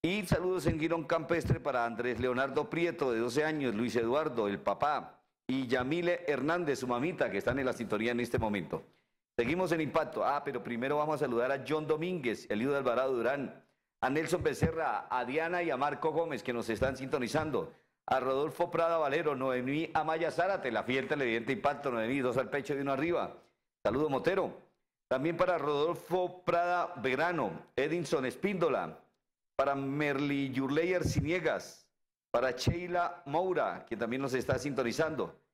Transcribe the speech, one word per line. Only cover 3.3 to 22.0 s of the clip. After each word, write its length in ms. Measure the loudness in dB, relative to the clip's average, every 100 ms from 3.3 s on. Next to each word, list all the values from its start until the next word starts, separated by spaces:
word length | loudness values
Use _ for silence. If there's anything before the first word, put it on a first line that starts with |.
| 2 2
años, 280 | 2 0
Luis 220 | 0 0 2
Eduardo, 520 | 2 2 0 0 0
el 100 | 0
papá, 640 | 0 0 0 0 -4 -20 _ _ -4
y 200 | -2 2
Yamile 540 | 0 2 2 2 0 0
Hernández, 520 | 0 2 0 0 -2
su 80 | 0
mamita, 440 | 0 -2 0 0
que 60 | 0
están 220 | 0 0
en 60 | -2
la 80 |
sintonía 380 | -2 -2 0 0
en 80 | 0
este 200 | 0 0
momento. 440 | 0 -2 -4 -8 -10 _ _ _ _ -2
Seguimos 360 | 0 0 2
en 100 | 0
Impacto. 420 | 2 0 -2 0
Ah, 200 | 0 0 -2
pero 180 | -6
primero 340 | -6 -4 0 0
vamos 180 | 0 0
a 100 | 0
saludar 260 | 2 2
a 140 | 0 -2
John 200 | -4 0
Domínguez, 580 | -2 0 -2 -2 -4 -4
Eliud 240 | -2 0 2
Alvarado 400 | 2 2 2 2
Durán, 460 | 0 0 -4 -10 _ _ _ _
a 100 | 0
Nelson 340 | 0 0 0
Becerra, 640 | 0 2 0 2 0 -2 -2
a 160 | -2 0
Diana 380 | -2 0 0
y 60 | 0
a 80 | 0
Marco 340 | 0 0 0
Gómez, 320 | 0 -2 -4
que 100 | -4
nos 160 | -4 -2
están 260 | 0 0 -2
sintonizando, 760 | -4 -2 0 -2 0 -2 -4 -12 _ _ 0
a 140 | 0
Rodolfo 500 | 2 0 0 -2 0
Prada 280 | 2 2 2
Valero, 360 | 2 2 0 0
Noemí 540 | 0 0 0 -2 -2
Amaya 360 | -2 0 0 0
Zárate, 420 | 2 0 0 0
la 120 | -2
fiel 240 | 0 0 0
televidente 440 | 0 2 0 0
Impacto, 380 | 0 0 0 -2
Noemí, 300 | -2